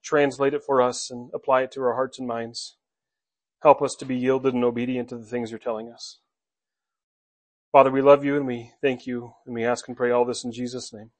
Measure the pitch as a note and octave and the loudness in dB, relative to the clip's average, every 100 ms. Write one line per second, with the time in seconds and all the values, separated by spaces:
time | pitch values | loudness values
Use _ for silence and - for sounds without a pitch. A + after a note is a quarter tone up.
0 | - D3+ C#3+ C3 C#3 C#3+ - C3+ B2 B2 | 0 0 0 2 0 0 0 2 2 -2
1 | - B2 B2 - - C3 C3 C3+ B2+ A#2+ | -10 -12 -12 -10 0 0 0 -2 -2 -2
2 | C3 - B2 A#2 A#2 A#2 - _ _ _ | -4 -6 -8 -6 -8 -12 -16 _ _ _
3 | _ _ _ _ _ _ D3+ C#3 C#3 - | _ _ _ _ _ _ 4 4 2 -4
4 | C3+ B2+ B2+ C3 C3 B2 B2 A#2+ B2 B2+ | -6 -2 0 2 0 2 0 0 -4 -4
5 | A#2+ A#2+ A2 B2 A2+ A2+ B2 A2 A#2 A#2 | -6 -12 -8 -6 -6 -8 -6 -8 -10 -16
6 | - - _ _ _ _ _ _ _ _ | -20 -20 _ _ _ _ _ _ _ _
7 | _ _ _ _ _ _ _ C#3 C3+ C3+ | _ _ _ _ _ _ _ 6 6 6
8 | C#3 C#3+ C#3+ C#3+ C3+ A#2+ A2+ _ C#3+ B2 | 6 6 6 -2 -2 -6 -10 _ -2 -2
9 | - B2 A#2 _ - A#2 A#2 B2 - B2 | -8 -10 -10 _ -10 -4 -2 -2 -6 -4
10 | B2 B2 B2 A#2 B2 A#2 B2 B2 - G#2+ | 0 2 0 -2 -8 -8 -8 -8 -12 -18
11 | A#2 | -20